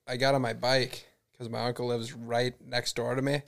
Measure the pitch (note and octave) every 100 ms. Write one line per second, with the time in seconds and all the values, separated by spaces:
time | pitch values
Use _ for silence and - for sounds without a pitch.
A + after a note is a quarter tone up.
0 | - B2+ C3+ C#3 A#2+ G2 A#2+ C3 A#2+ -
1 | - _ _ - A#2+ A#2 A#2+ A#2+ B2 A#2+
2 | A#2 B2 A#2 A#2 B2 - C3+ B2 - -
3 | A#2+ B2+ C3+ C#3+